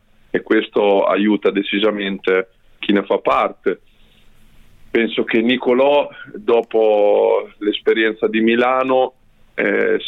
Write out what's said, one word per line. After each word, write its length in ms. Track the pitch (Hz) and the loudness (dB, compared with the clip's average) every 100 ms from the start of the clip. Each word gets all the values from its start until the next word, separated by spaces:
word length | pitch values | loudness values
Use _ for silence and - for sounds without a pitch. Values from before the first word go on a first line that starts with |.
| _ _ _ | _ _ _
e 120 | 90 | -6
questo 640 | - 110 - 120 104 98 - | 0 -2 0 0 2 2 2
aiuta 440 | 95 107 104 98 | 0 0 0 0
decisamente 1000 | 98 101 101 107 101 98 95 - 92 92 _ _ - | -2 -2 -2 -2 -2 -6 -6 -2 -2 -2 _ _ -10
chi 120 | - | -2
ne 120 | 101 | -2
fa 160 | - 101 | 0 -2
parte. 600 | 147 135 101 - - 90 _ _ - _ - - - - - - - | 0 0 -2 -4 -6 -6 _ _ -20 _ -20 -20 -20 -20 -20 -20 -6
Penso 340 | 117 113 - 117 | -2 -2 -2 -2
che 160 | 117 | 0
Nicolò, 680 | 117 127 131 123 139 147 - - - | 0 0 0 2 4 2 0 -8 -20
dopo 1160 | - 107 117 110 110 110 104 104 104 104 101 104 - | -10 0 0 0 2 2 4 2 2 2 0 -4 -6
l'esperienza 680 | 104 104 - 110 110 107 107 | -4 -2 0 0 0 -2 -2
di 140 | 110 | 0
Milano, 720 | 113 117 123 131 131 131 127 - _ _ _ | 0 0 0 0 0 0 -2 -6 _ _ _
eh, 440 | - 104 101 101 98 | -6 -2 0 0 -2